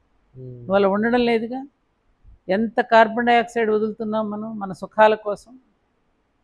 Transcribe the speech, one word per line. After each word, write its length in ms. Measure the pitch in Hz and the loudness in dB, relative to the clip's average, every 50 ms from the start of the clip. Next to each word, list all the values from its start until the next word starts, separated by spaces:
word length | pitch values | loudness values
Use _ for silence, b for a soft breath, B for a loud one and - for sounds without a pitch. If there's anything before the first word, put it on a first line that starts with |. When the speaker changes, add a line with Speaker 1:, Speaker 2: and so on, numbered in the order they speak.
| _ _ _ _ _ _ - 127 | _ _ _ _ _ _ -20 -18
Speaker 1:
ఉమ్. 160 | 127 127 123 | -18 -16 -16
Speaker 2:
నువ్వు 180 | 120 120 180 190 | -14 -4 0 2
అలా 140 | 202 190 190 | 2 2 2
ఉండడం 320 | 196 208 214 233 247 247 | 2 0 0 0 2 2
లేదుగా. 460 | 240 233 233 220 233 220 254 262 277 285 _ _ _ _ _ _ _ _ _ _ _ - - - _ - | 2 2 0 0 -2 -6 -8 -10 -12 -14 _ _ _ _ _ _ _ _ _ _ _ -20 -20 -12 _ -4
ఎంత 320 | 185 214 226 214 - 247 | -2 -2 -2 -2 -2 -2
కార్బన్ 460 | 240 - 233 226 226 214 220 240 240 | 0 4 6 6 6 4 2 0 2
డయాక్సైడ్ 440 | 240 240 233 226 233 - 240 226 214 | 2 2 2 2 0 -2 -2 0 0
వదులుతున్నాం 600 | 214 208 220 220 208 - 226 214 214 220 214 202 | 0 0 -2 -4 -4 -6 -6 -4 -4 -4 -4 -6
మనం 280 | 208 214 214 226 226 208 | -8 -10 -10 -10 -10 -10
మన 140 | 196 190 | -10 -10
సుఖాల 420 | 180 - 190 - _ 214 214 214 220 | -10 -10 -12 -4 _ 4 4 4 4
కోసం. 440 | 214 - 208 196 - - - - - _ _ _ _ _ _ _ _ _ _ _ _ _ _ _ _ | 2 -2 -6 -8 -8 -10 -16 -20 -20 _ _ _ _ _ _ _ _ _ _ _ _ _ _ _ _